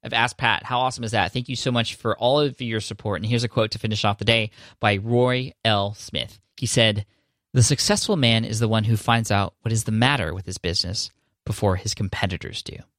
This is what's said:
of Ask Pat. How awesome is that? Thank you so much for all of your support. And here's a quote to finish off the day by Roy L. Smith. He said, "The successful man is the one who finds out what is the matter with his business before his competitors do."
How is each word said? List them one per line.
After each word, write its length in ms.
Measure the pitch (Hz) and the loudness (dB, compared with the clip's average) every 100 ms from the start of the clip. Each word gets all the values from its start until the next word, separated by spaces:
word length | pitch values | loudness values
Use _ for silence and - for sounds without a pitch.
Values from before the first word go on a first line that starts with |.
of 80 | 120 | -2
Ask 240 | 117 120 - | 0 0 0
Pat. 280 | 131 104 | 0 0
How 160 | - 123 | -2 -2
awesome 220 | 127 123 | -2 -2
is 100 | 113 | -4
that? 200 | 107 90 | 0 0
Thank 160 | 127 123 | -2 -6
you 80 | 123 | -4
so 160 | - | -2
much 220 | 120 113 | -2 -2
for 220 | - 117 104 | -4 -4 0
all 220 | 120 143 | 2 2
of 200 | 147 127 | 0 -2
your 200 | 123 110 | -4 -4
support. 400 | - 101 110 92 | -6 -8 -6 -4
And 60 | 107 | -2
here's 180 | 120 | -2
a 40 | 120 | -2
quote 220 | - 110 | -2 -2
to 80 | - | -2
finish 260 | 113 107 | -4 0
off 140 | 107 101 | 0 0
the 60 | 98 | 2
day 240 | 113 107 - - - | 2 0 -8 -20 -2
by 180 | 110 101 | 0 0
Roy 560 | 110 120 123 127 127 - | 2 2 2 0 -4 -2
L. 300 | 113 104 101 | 0 2 0
Smith. 440 | 107 - - - - _ - | -6 -8 -6 -8 -12 _ -8
He 80 | 117 | -2
said, 400 | - 113 104 101 _ _ _ _ | 4 4 2 -6 _ _ _ _
"The 80 | 131 | 2
successful 540 | 113 143 - 202 - 190 | 4 4 2 0 2 2
man 280 | 123 113 | 4 4
is 160 | 110 110 | 0 0
the 80 | 113 | 2
one 160 | 110 | 2
who 140 | 107 110 | 2 0
finds 320 | - 117 110 | 2 2 2
out 240 | 101 98 _ | 0 0 _
what 100 | 113 | -2
is 120 | 113 | -2
the 80 | - | 0
matter 420 | 110 123 143 80 | 2 2 2 -2
with 100 | 87 95 | -6 -8
his 120 | 92 | -6
business 520 | 87 85 87 104 - _ _ _ | -4 -2 -4 -4 -8 _ _ _
before 300 | - 101 104 | -8 0 0
his 200 | 92 - | 0 -2
competitors 680 | - 98 - 98 90 - - | -4 -6 -4 -4 -4 -8 -12
do." 140 | - - - | -12 -14 -18